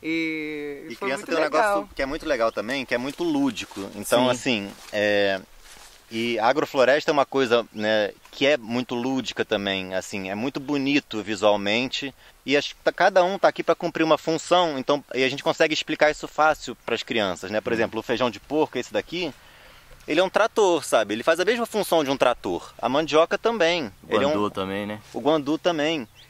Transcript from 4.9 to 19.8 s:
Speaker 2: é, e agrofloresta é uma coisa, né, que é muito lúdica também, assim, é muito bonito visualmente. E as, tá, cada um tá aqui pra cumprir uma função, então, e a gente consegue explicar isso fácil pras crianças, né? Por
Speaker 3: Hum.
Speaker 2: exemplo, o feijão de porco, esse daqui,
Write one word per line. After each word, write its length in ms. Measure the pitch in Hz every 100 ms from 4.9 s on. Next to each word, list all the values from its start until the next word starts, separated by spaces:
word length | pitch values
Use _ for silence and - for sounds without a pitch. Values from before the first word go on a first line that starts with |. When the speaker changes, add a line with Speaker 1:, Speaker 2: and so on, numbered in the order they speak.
Speaker 2:
é, 480 | 104 104 104 101 98 - - - - - - _
e 280 | 113 117 113
agrofloresta 720 | 110 139 147 143 123 143 -
é 20 |
uma 140 | 147 131
coisa, 400 | 135 131 117 107
né, 380 | 104 107 110 101 - -
que 140 | - 139
é 100 | 147
muito 380 | 110 120 123
lúdica 500 | 123 123 131 117 -
também, 500 | 113 104 101 95 92
assim, 360 | 92 - 101 95
é 40 |
muito 240 | 101 127 143
bonito 640 | 135 147 135 143 - 110
visualmente. 920 | 98 107 104 104 101 110 127 - 139 - - _ -
E 100 | 143
as, 180 | - -
tá, 80 | -
cada 320 | - 180 190
um 160 | 180 196
tá 100 | 170
aqui 140 | -
pra 120 | 170
cumprir 280 | 170 170 156
uma 140 | 160 151
função, 600 | - 160 - 175 175 139
então, 260 | 127 143 -
e 80 | 120
a 60 | 131
gente 140 | 139
consegue 320 | 165 151 160
explicar 360 | 151 - 156 151
isso 160 | 151 151
fácil 480 | - 156 147 - 117 -
pras 160 | 113
crianças, 480 | - 117 101 85 92
né? 100 | 107
Por 100 | 127
Speaker 3:
Hum. 60 | 117
Speaker 2:
exemplo, 240 | 110 107
o 20 |
feijão 280 | - 117 123
de 100 | 104
porco, 380 | - 147 151 131
esse 120 | 117
daqui, 400 | - - 170 175 - - - - -